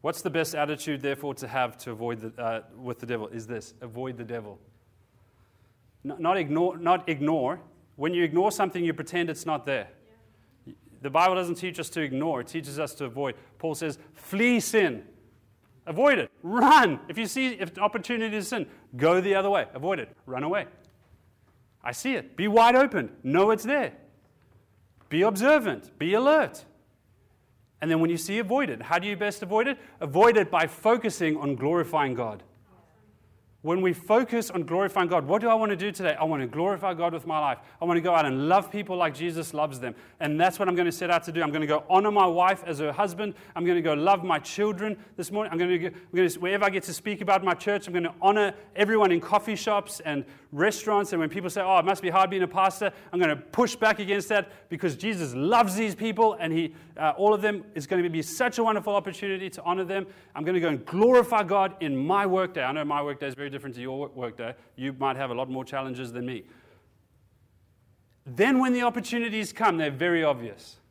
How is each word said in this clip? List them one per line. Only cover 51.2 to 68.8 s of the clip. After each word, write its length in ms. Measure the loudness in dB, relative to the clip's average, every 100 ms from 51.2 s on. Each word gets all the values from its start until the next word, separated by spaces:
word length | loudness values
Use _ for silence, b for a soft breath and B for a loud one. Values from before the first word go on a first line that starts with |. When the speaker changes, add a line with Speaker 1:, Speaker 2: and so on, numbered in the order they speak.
Speaker 1:
when 80 | -2
people 220 | -4 -6
say, 100 | -4
"Oh, 180 | 4 4
it 60 |
must 180 | 4 0
be 60 | 2
hard 220 | 2 2
being 120 | 2
a 60 | -2
pastor," 420 | 2 0 0 -4 B B
I'm 80 | 0
going 100 | 0
to 60 | 0
push 400 | -6 0 0 2
back 220 | 2 2
against 300 | 0 -2 0
that 200 | 0 0 B B
because 280 | -4 -4 -2
Jesus 380 | -4 -4 -4
loves 400 | -2 2 4 4
these 200 | 2 -2
people 400 | -2 -4 2 2 2
and 120 | -2
he, 220 | -2 -2 B B -2
uh, 160 | -2 2
all 180 | 2
of 80 | 4
them 220 | 2 -2 -8
is 120 | -12 -2
going 160 | 0
to 60 | 0
be 140 | -2
such 360 | -6 -2 -2 0
a 60 |
wonderful 300 | 0 0 0
opportunity 560 | -2 -2 -8 -6 -6 -6
to 120 | -8
honor 220 | -4 -2
them. 220 | -2 -4 -6 B B
I'm 100 | -6
going 100 | 0
to 60 | 0
go 80 | 2
and 160 | -2
glorify 580 | -4 4 6 8 6 2
God 320 | 2 2 2 0
in 160 | -4 -2
my 300 | 2 2 2
workday. 360 | 2 0 -2
I 100 | -4
know 120 | -2
my 180 | -2 -2
workday 260 | -4 -6 -8
is 60 |
very 140 | -8 -10
different 240 | -10 -12 -10
to 60 |
your 160 | -10 -8
wo-, 140 | -10
work 220 | -8 -10 -8
day. 180 | -10 -12 b -10
You 160 | -8
might 240 | -2 -2 -2
have 140 | -4
a 40 |
lot 160 | -4 -4
more 140 | -6
challenges 480 | -6 -8 -6 -8 -10
than 140 | -8 -8
me. 180 | -8 -14 b b b b _ _ _ _ _ _ _ _ _ _ _ _ _
Then 340 | -16 2 4 4
when 140 | 2
the 100 | 2